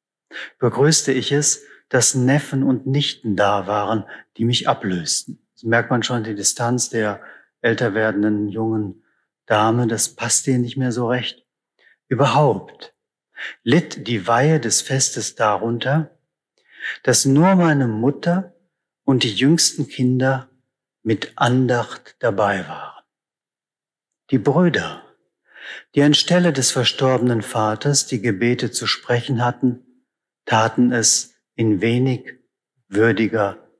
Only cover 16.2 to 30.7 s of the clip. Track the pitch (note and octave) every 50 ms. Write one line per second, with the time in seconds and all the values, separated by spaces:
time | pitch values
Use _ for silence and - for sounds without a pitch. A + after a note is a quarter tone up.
16.2 | _ _ _ _ _ _ _ _ _ _ _ - - - - - - C3 A#2+ -
17.2 | - C#3 C3+ D3 E3+ F#3+ G3 F3+ F3 E3 D3+ C#3 C3 A#2 G#2+ A2 A#2 C#3 C#3+ -
18.2 | - F3 F3 F#3+ F#3+ - - _ _ _ _ _ _ _ _ _ _ - C3+ A#2+
19.2 | A#2 A#2 G2+ F#2+ B2+ C#3+ E3+ E3 - - - - C#3+ - - - B2+ B2+ B2+ B2
20.2 | B2+ C3 C3 C3 - - _ _ _ _ _ _ _ _ _ _ - A2 A2 -
21.2 | - - - - - A#2+ B2 C3 C3 A#2+ B2 A#2+ A2+ - - - - - - _
22.2 | - A#2 G2+ G2+ G#2 G2+ G2 F#2 F2 D2+ - - - - - - - _ _ _
23.2 | _ _ _ _ _ _ _ _ _ _ _ _ _ _ _ _ _ _ _ _
24.2 | _ - - B2 G2 D3 C3+ E3 F3+ E3+ C3 - - - - - - - _ _
25.2 | _ _ _ _ _ _ _ - - - - - - _ - C#3 C#3+ D3 D3 -
26.2 | - - F3 F3+ F3+ F3 D3 C3+ B2 - - C3+ A#2 A#2+ - - C#3 C3 B2+ A#2+
27.2 | A#2+ B2 A#2+ A2+ A2 - - A#2 G#2+ G#2+ G#2+ - - C#3+ C#3 C#3 - - C#3 A2
28.2 | G2 A#2+ G2+ F#2 A#2+ A#2+ B2 A#2+ B2+ A2 - - A2+ G#2+ - - - - B2 A#2+
29.2 | - - C3 A#2 B2 B2 A#2+ - - B2 A#2+ - - _ _ _ _ _ _ _
30.2 | _ _ _ _ _ - A#2+ A2 A2 A#2